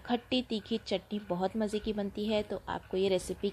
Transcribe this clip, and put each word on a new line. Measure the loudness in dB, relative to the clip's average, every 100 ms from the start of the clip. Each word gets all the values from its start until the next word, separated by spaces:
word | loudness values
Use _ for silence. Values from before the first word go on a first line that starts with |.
| 2
खट्टी | 0 2 0
तीखी | 0 -2 0 -2
चटनी | 0 -2 -2 -6
बहुत | -2 0 0 2
मज़े | 0 0
की | -2
बनती | -2 -2 -2 0
है। | 2
तो | 0 -4 -4
आपको | -6 -2 2
ये | 4
recipe | 4 0 -2 -2